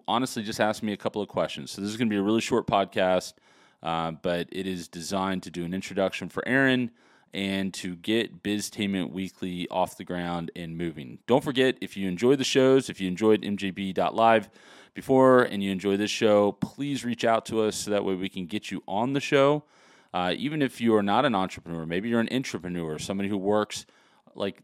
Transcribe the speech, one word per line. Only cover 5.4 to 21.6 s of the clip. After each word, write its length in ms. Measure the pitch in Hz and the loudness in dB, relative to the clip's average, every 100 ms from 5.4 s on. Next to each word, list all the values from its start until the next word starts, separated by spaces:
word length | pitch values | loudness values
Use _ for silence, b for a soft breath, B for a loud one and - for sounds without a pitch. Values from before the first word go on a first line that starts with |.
to 60 | 87 | -6
do 140 | 87 | -8
an 80 | 85 | -6
introduction 560 | 95 - 98 95 - 90 | -8 -6 -2 -2 -2 -8
for 180 | - - | -6 -2
Aaron 440 | 131 131 127 117 b b b b | 2 2 2 -2 b b b b
and 400 | 95 98 98 98 | -6 -4 -2 -4
to 200 | - 92 | -6 -8
get 480 | 85 95 113 104 87 | -6 0 0 0 -6
Biztainment 720 | 101 104 - - 101 95 64 | -4 -4 -4 -4 -2 -2 -4
Weekly 560 | 92 92 - 92 90 87 | -6 -8 -8 -8 -6 -4
off 260 | 92 87 - | -2 -4 -6
the 80 | |
ground 460 | 90 90 87 87 80 87 | -8 -6 -4 -6 -8 -10
and 200 | 85 82 | -10 -6
moving. 420 | 85 76 62 65 - | -6 -8 -14 -10 2
Don't 180 | 135 | 2
forget, 320 | 151 127 131 - | 2 2 2 0
if 160 | 98 98 | -6 -4
you 120 | 95 | -4
enjoyed 300 | 87 123 139 | 2 4 4
the 60 | |
shows, 460 | 127 139 131 135 120 | 4 4 6 6 2
if 100 | - | -4
you 60 | 92 | -4
enjoyed 380 | 90 110 107 | 2 4 4
M 120 | 104 98 | 2 -4
J 140 | 98 | -4
B 220 | 92 95 | -4 -4
dot 220 | 90 87 | 0 0
live 360 | 104 113 113 101 B B B B | 4 6 6 2 B B B B
before 500 | - - 131 131 127 | -8 2 6 8 8
and 200 | - 101 | 6 0
you 80 | 98 | -2
enjoy 260 | 95 101 98 | 0 0 0
this 140 | 104 | 0
show, 420 | - 110 104 101 | 2 4 6 4
please 520 | - - - 143 131 | 0 -8 -6 -6 -4
reach 200 | 120 113 | -4 0
out 220 | 117 113 - | 2 2 0
to 160 | 113 | 0
us 140 | 107 - | 0 -2
so 140 | 104 | -2
that 140 | 101 | -2
way 100 | 98 | 0
we 140 | 92 95 | -2 -4
can 180 | 95 85 | -8 -6
get 240 | 104 - | -8 -6
you 120 | 95 - | -10 -6
on 240 | 98 123 | -4 -2
the 80 | 139 | -2
show. 440 | - 139 139 151 b b b b b | 0 4 4 2 b b b b b
Uh, 220 | 90 90 82 | -2 -2 -2
even 260 | 139 156 | -4 -2
if 180 | 131 - | -2 0
you 140 | 117 | 4
are 80 | 107 | 4
not 220 | 101 110 | 4 2
an 100 | 143 | 4
entrepreneur, 520 | 98 92 - | 2 -2 -6